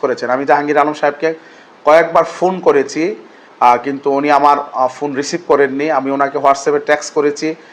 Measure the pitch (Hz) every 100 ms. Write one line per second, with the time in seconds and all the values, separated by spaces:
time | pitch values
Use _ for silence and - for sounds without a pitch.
0 | 135 120 120 127 139 143 147 147 147 151
1 | 147 143 160 160 - - - - 147 160
2 | 165 170 165 - 185 185 175 143 135 151
3 | 170 214 - - - - 123 120 139 139
4 | 143 139 147 143 143 143 - 117 131 -
5 | 143 135 143 170 175 139 139 135 156 143
6 | 135 139 139 139 139 139 156 143 147 147
7 | - 156 147 143 156 160 -